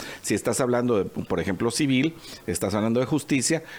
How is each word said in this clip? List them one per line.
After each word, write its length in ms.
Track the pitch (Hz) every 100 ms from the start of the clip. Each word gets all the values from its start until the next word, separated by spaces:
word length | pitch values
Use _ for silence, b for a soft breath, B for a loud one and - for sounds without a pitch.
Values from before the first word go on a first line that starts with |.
| B B
Si 100 | -
estás 240 | 107 - 110
hablando 340 | 127 120 123 110
de, 80 |
por 360 | 90 - - 87
ejemplo, 300 | 82 87 117
civil, 440 | - 143 131 151 - B B -
estás 260 | 87 104
hablando 260 | 104 110 117
de 60 | 127
justicia, 560 | 151 - 139 117 160 B